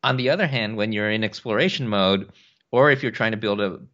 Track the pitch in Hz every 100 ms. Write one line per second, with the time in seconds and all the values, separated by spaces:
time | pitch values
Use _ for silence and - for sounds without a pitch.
0 | 131 131 127 175 180 131 107 110 107 107
1 | 107 107 110 - 123 107 180 185 123 101
2 | 95 98 98 - _ _ _ 120 147 135
3 | 131 - 113 107 104 104 101 85 -